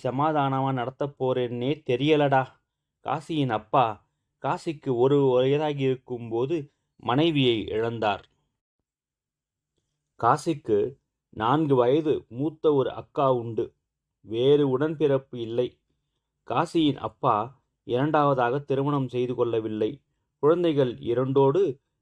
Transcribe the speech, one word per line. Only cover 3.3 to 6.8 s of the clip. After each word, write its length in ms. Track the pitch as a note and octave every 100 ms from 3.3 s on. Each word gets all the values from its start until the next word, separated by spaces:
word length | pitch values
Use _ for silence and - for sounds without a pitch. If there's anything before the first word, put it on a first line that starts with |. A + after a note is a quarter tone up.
| D#3+ C3
அப்பா 600 | G#2+ - C#3+ A#2 G#2 _ _ _ _
காசிக்கு 540 | C3 F3 F3 D3 C#3 A#2
ஒரு 300 | C3+ C#3+ C3+
வயதாகி 560 | B2 C3 C#3+ D#3 C#3+
இருக்கும்போது 920 | C3+ C3 - A#2+ A#2 A2+ C3+ E3 C#3 _